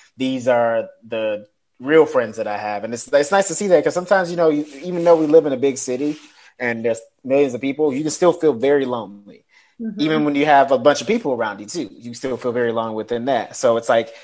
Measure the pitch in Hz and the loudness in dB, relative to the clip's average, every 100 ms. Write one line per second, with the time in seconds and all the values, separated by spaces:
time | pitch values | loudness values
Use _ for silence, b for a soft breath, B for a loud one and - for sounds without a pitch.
0 | b - 131 131 120 120 117 113 110 - | b -8 -6 -4 0 2 2 0 -4 -14
1 | 113 113 110 104 - _ _ _ 127 160 | -10 -6 -4 -6 -12 _ _ _ 2 4
2 | 147 131 110 110 107 104 107 104 110 120 | 6 2 -2 -4 -6 -4 -4 -6 -6 -10
3 | - 143 147 196 190 160 202 202 160 175 | 0 0 4 2 0 -2 2 4 4 -2
4 | 180 190 175 175 160 147 151 135 175 175 | 0 0 0 0 0 0 -4 -10 -8 0
5 | 170 165 156 160 151 127 139 120 - 123 | 4 4 6 4 4 -2 -2 -2 -6 -4
6 | 147 151 B B B B 123 117 117 113 | -4 -6 B B B B -6 -2 -4 -4
7 | - _ 127 139 139 117 135 139 151 131 | -8 _ 0 2 2 -2 -6 -2 -2 -2
8 | 156 - 180 170 156 113 139 143 127 120 | -4 2 2 2 0 0 0 0 0 -6
9 | 98 101 101 - _ b b b 226 208 | -8 -18 -20 -20 _ b b b -12 -4
10 | 311 311 302 202 196 277 269 131 147 285 | -2 0 0 0 4 4 4 4 2 2
11 | - 226 151 120 110 101 104 - 104 - | -2 -2 -2 -4 -4 -8 -10 -10 -10 -12
12 | 120 117 131 117 127 120 117 113 113 110 | -16 -10 -8 -6 -4 -2 -2 -2 -4 -6
13 | 104 117 127 123 98 - 123 117 - 117 | -6 -6 -2 -2 -2 -2 0 0 2 0
14 | - B | 0 B